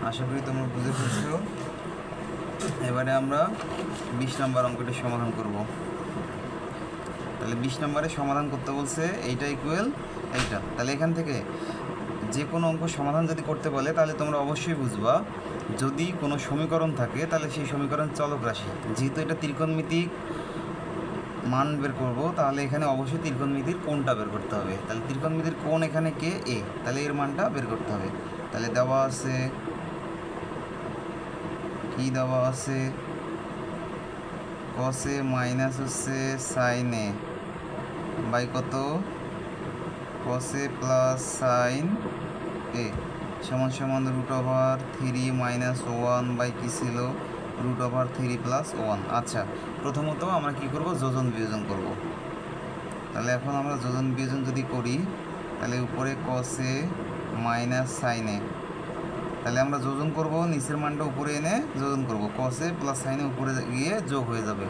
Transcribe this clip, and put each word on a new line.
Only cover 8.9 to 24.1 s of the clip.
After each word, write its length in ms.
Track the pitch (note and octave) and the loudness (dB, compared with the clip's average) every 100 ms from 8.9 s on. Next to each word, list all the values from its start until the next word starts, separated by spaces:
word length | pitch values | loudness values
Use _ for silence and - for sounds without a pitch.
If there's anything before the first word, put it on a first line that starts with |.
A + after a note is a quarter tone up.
| - E3 G#3 B2 | 0 0 0 0
এইটা 160 | B2 C#3+ C#3 | 0 0 0
ইকুয়াল 320 | C#3 E3 A3+ D4 - - - B2+ | 0 2 2 0 -6 -6 -4 0
এইটা। 200 | B2 G2+ F#2 F2 | 0 0 -2 -2
তাহলে 160 | A#2+ C#3 | 0 2
এখান 160 | D#3+ E3 | 4 4
থেকে 180 | D3+ B2 - - - - - - - - - B2 | 2 0 -2 -4 -4 -4 -4 -6 -4 -4 -2 0
যে 80 | D3 | 0
কোনো 140 | E3 E3+ | 2 2
অঙ্ক 120 | D#3+ E3 D#3+ | 2 0 0
সমাধান 260 | C#3+ D#3 E3 | 2 4 4
যদি 100 | D#3+ D3 | 2 0
করতে 180 | D#3 - C#3 | 0 0 0
বলে, 140 | C#3 D#3+ | 2 4
তাহলে 160 | D#3 D3 | 4 4
তোমরা 160 | D3+ D3+ C#3 | 2 2 2
অবশ্যই 320 | D3 - D#3+ | 0 0 2
বুঝবা, 320 | C3 G#2+ G#2+ D3+ G#3+ - - - - - | 0 2 6 6 4 -6 -6 -6 -4 0
যদি 240 | C3+ C#3 F3 F3+ | 0 2 0 2
কোনো 140 | C#3+ C#3+ - | 0 0 0
সমীকরণ 440 | C#3+ D#3+ E3 D#3+ B2+ | 0 2 4 2 2
থাকে, 200 | A#2+ A#2 E3 | 0 0 2
তাহলে 160 | E3 D3+ C3+ | 2 0 -2
সেই 100 | C#3 | -2
সমীকরণ 360 | C#3+ C#3+ D3+ D#3 - | 0 0 2 0 0
চলক 220 | D3 C#3+ A#2 | 0 2 0
রাশি। 200 | G#2+ G2+ - A2+ A2 | -2 -4 -4 -2 2
যেহেতু 200 | C3+ C3+ D#3 | 2 2 0
এটা 100 | D#3+ | 0
ত্রিকোণমিতিক 640 | D3+ C#3 D#3+ D#3+ D#3 E3 F3 - - - - - - - - - - - - - A#2 | 0 0 2 2 2 2 2 -2 -6 -6 -6 -6 -6 -6 -6 -4 -4 -4 -6 -4 2
মান 140 | B2+ D3 D3+ | 4 4 2
বের 120 | C#3 C3 | 0 0
করব, 180 | B2+ A#2+ D#3 E3+ | 0 2 0 4
তাহলে 220 | C#3+ C#3 C#3 | 2 4 2
এখানে 180 | D3 D3+ | 2 2
অবশ্যই 280 | C3 C3+ D#3+ | 2 2 0
ত্রিকোণমিতির 560 | E3 B2+ C#3 C#3 C3 F3+ - | 0 0 2 2 2 0 0
কোণটা 260 | D3 C3+ | 2 4